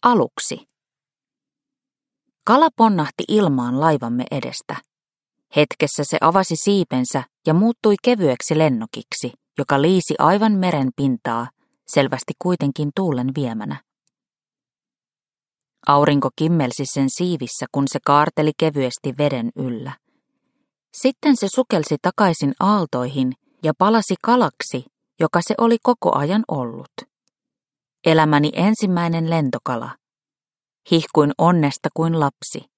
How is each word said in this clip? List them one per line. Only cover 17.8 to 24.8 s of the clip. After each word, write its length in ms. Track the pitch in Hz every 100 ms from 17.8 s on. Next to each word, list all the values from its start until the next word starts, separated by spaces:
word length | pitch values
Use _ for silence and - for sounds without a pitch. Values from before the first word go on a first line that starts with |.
| 139
se 60 | 139 -
kaarteli 460 | 147 151 - 156 147
kevyesti 560 | 160 147 127 - 143 131
veden 320 | 147 135 117 -
yllä. 360 | 131 117 127 131 _ _ _ _ _ _ _ _ _
Sitten 440 | - 254 - 294 262
se 100 | 196
sukelsi 420 | - 254 185 156 147
takaisin 520 | 180 - 196 165 139 -
aaltoihin 720 | 190 208 160 127 127 139 127 131 _ _
ja 100 | 156 156
palasi 360 | 190 226 202 185
kalaksi, 600 | - 247 185 - - 131